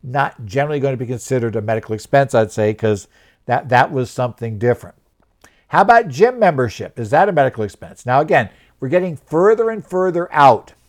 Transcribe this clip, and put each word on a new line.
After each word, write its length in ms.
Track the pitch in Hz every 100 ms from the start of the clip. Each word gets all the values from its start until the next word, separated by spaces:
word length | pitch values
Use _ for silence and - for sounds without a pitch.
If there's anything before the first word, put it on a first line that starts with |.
not 420 | 131 123 135 - 113
generally 340 | 131 147 147
gonna 180 | 139 127
be 80 | 120
considered 500 | 123 - 131 117 110
a 60 |
medical 320 | 104 110 -
expense, 400 | 107 - 139 135
I'd 180 | 120 110
say, 220 | - 107
'cause 340 | 107 110 101 - _ _ _ -
that, 240 | 120 139
that 220 | 123 139
was 180 | 135 123
something 480 | - 123 - 117 110
different. 380 | 120 120 90 _ _ _ _ _ _ _ _
How 140 | 156
about 260 | 202 240 226
gym 320 | 127 226 254
membership? 600 | 202 143 120 - 98 -
Is 120 | 110
that 180 | 143 202
a 20 |
medical 320 | 165 131 117
expense? 440 | 104 - - 98 123
Now, 140 | 131
again, 280 | 165 165 107 _ _ _
we're 100 | 135
getting 280 | 175 185 151
further 520 | _ 151 196 220 226
and 160 | 220 -
further 460 | 185 185 170 175
out. 400 | 151 143 - - _